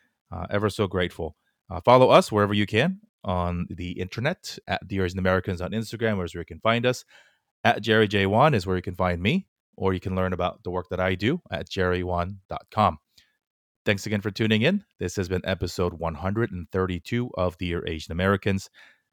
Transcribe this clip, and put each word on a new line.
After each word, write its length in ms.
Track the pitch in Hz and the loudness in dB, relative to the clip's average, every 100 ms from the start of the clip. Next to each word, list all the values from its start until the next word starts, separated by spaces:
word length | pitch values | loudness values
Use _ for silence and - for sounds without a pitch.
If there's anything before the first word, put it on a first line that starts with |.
| _ _ _ | _ _ _
Uh, 160 | 90 87 | -12 -6
ever 200 | 101 104 | -2 -2
so 180 | - 98 | 0 -2
grateful. 480 | 92 87 - 80 - _ _ - | 0 -4 -4 -10 -10 _ _ -12
Uh, 100 | 85 | -2
follow 280 | - 127 120 | 6 8 10
us 220 | 156 - | 8 6
wherever 220 | 104 104 | 2 2
you 120 | 104 101 | 2 2
can 340 | 107 165 190 _ _ | 2 2 -2 _ _
on 440 | 92 90 87 87 - | -4 -2 -2 -4 -6
the 220 | 87 90 | -8 -8
internet 640 | - 92 - 135 185 - - - | -8 -8 -4 -4 -6 -12 -16 -6
at 200 | - 90 | -8 -4
Dear 180 | 98 90 | -2 -2
Asian 140 | 92 | 0
Americans 420 | 92 92 101 87 | 2 2 0 -6
on 100 | 90 | -6
Instagram, 460 | 107 110 110 113 101 | -6 -8 -4 -2 -2
where's 160 | 87 | -6
where 80 | 85 | -8
you 40 | 82 | -12
can 140 | 82 | -4
find 260 | 113 117 123 | 0 2 0
us. 200 | 127 - - _ _ _ _ | -2 -10 -20 _ _ _ _
At 180 | 117 123 | 0 2
Jerry 260 | 110 110 104 | 4 4 4
J 180 | 101 98 | 4 2
Wan 280 | 110 156 | 4 4
is 120 | 113 92 | 4 0
where 100 | 90 | -4
you 60 | |
can 140 | 92 87 | -4 -2
find 260 | 90 85 | -2 0
me, 260 | 98 185 - _ _ - | 0 0 -4 _ _ -4
or 180 | 95 | -2
you 60 | 92 | -2
can 160 | 92 92 | -2 -2
learn 180 | 92 | -2
about 300 | 87 87 - | -2 -4 -6
the 80 | 92 | -6
work 160 | 90 - | -6 -4
that 100 | 90 | 0
I 160 | 92 92 | 0 2
do 260 | 107 175 - | 0 0 -4
at 180 | 82 85 | -8 -6
jerry 340 | 95 90 90 | 0 0 0
wan 360 | 90 87 87 101 - | -2 -2 -4 -8 -12
dot 160 | - - | -12 -6
com. 280 | 107 98 78 _ _ _ _ _ _ _ _ - | 2 2 2 _ _ _ _ _ _ _ _ -2
Thanks 200 | 101 104 | -2 -2
again 160 | 104 | -4
for 100 | 101 | -4
tuning 300 | 95 110 107 | -2 2 2
in. 220 | 139 202 - - | 2 0 -4 -8
This 160 | 90 - | -6 -4
has 100 | 90 | -2
been 140 | 92 | -2
episode 500 | 90 92 90 - 87 | -2 -4 -4 -2 -2
one 220 | 82 82 80 | -2 -6 -4
hundred 360 | 92 107 117 | -4 -2 -2
and 180 | 87 82 | -4 -6
thirty-two 600 | 95 92 90 - 120 123 - | -2 -2 -4 -4 -4 -4 -2
of 220 | 90 - | -2 -2
Dear 260 | 87 85 82 | -4 -4 -4
Asian 280 | 80 - | -8 -8
Americans. 560 | 82 95 98 104 95 - _ - _ _ | -2 2 2 0 -2 -6 _ -20 _ _